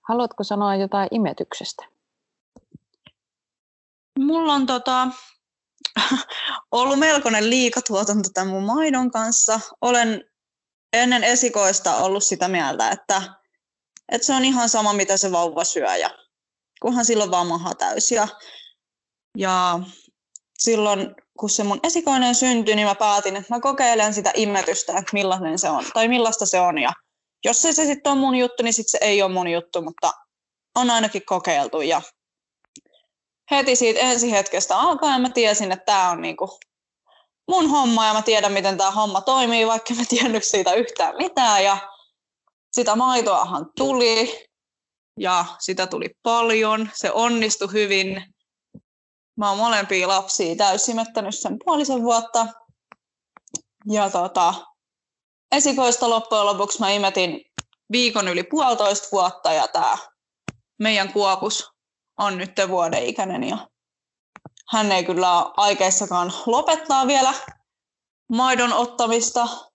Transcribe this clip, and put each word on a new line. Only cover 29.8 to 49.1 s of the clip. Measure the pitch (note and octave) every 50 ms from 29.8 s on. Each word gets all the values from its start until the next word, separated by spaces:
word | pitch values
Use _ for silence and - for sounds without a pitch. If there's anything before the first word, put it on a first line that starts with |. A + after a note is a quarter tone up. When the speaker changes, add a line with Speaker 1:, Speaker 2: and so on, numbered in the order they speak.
Speaker 2:
mutta | E3 D#3 E3+ - - E3 - - _ _ _ _ _ _ _ _ _ _ _
on | A#3+ B3 A#3+
ainakin | A#3 A3+ A3 G#3+ - G3 -
kokeiltu. | - F#3+ F3+ - F#3+ D#3+ C#3+ C#3 - - D#3
Ja | C#3+ D3+ E3 D#3 - - _ _ _ _ _ _ _ _ _ _ _ _ _ - _ _ _ _ _ _ _ _ _ _ _ _ _ -
heti | C#4+ C#4 C4 C4+ B3
siitä | B3 B3 A3+ A3+ -
ensi | B3 B3+ B3 A#3+ A#3 A#3+
hetkestä | G#3+ G3 G3 - - F#3 G3 - F#3 G3
alkaen | C4+ F4+ D#4+ C4+ E4 D4 C4+ B3+
mä | B3 B3+
tiesin, | B3 B3 A3+ G#3+ G#3 G#3 G#3+ F#3
että | F#3 F#3+ -
tää | - G#3 F#3+ F#3 F3+
on | F3 E3
niinku | E3 E3 D#3+ - F#3+ F#3+ - _ - _ _ _ _ _ _ _ _ _ _ _ _ _ _ _ _ -
mun | F4+ F#4 D#4+ D4+
homma | D4 D4 C4+ A#3+ A#3 A3+ A3
ja | G#3+
mä | G#3+ A3
tiedän, | G#3+ A#3 A3 G#3+ G3 G3+
miten | G3 G3 F#3+ G3 F#3+ E3
tää | G3 F#3+
homma | G3 G#3+ G#3+ G#3 F#3+ F#3+
toimii, | G3 C4 C4 C4 B3+ A#3 A#3 A3+ A3+
vaikka | A3+ A3+ A3 A3+ - A#3+
mä | A#3 A#3+ -
tiennyt | A#3+ A#3 A#3+ B3 A3 G#3+ -
siitä | - A3 G3+ F3+ F#3
yhtään | F3+ A3 A#3+ - - - E3+ D#3 -
mitään. | - E4 F4+ - C#4 B3 A3+ G#3 G3 G3
Ja | G3 G3 F#3+ - - - - _ _ _ _ _ _ _ _ _ _ _ _ _ _
sitä | - B3 A#3+ G#3+ G#3+
maitoahan | A3+ B3+ B3+ B3+ A#3+ A3+ G#3 F#3+ C#3+ - F3 F3+ D3 E3 - _
tuli | - C4+ C#4 C4 B3+ A#3+ A3+ A3+ A3+ A#3 - - - - _ _ _ _ _ _ _ _ _ _ _ _ _ _ -
ja | G3 F3+ F3+ F3 E3+ E3+ - -
sitä | - - F#3+ F#3+ F#3
tuli | F#3 - - - - _ _
paljon. | _ A#3 A#3 A#3 A#3 A3+ A3 A3 A3 G#3+ A3 A3 A3+ G#3 -
Se | - - F#3
onnistui | - A3+ A#3 A#3+ A#3 A#3 A3 A3 G#3 - G3+ F#3
hyvin. | F#3+ G#3+ G#3 G3+ G3 F#3+ F#3+ F#3+ F#3+ F#3+ F#3 _ _ _ _ _ _ _ _ _ _ - _ _ _ _ _ _